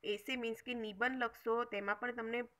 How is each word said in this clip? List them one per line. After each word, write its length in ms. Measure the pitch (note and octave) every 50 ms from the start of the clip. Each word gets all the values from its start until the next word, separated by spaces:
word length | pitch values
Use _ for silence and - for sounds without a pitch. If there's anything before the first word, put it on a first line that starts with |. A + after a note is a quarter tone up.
| -
એસે 360 | - G#3 G#3 - - C4 B3+ A#3
મીન્સ 180 | A#3 A3 - - B3+
કે 80 | B3 A#3+ A3
નિબંધ 340 | G#3+ G3+ F#3+ A#3 B3+ C4 C4 B3
લખશો 340 | A3+ A3+ - - A3+ A3+ A#3 A#3+ A#3 -
તેમાં 240 | G3+ G3+ G#3 G#3 G#3
પણ 180 | B3+ A#3+ A#3 B3
તમને 200 | A3+ A3+ A#3 A#3+ A#3+ A#3 _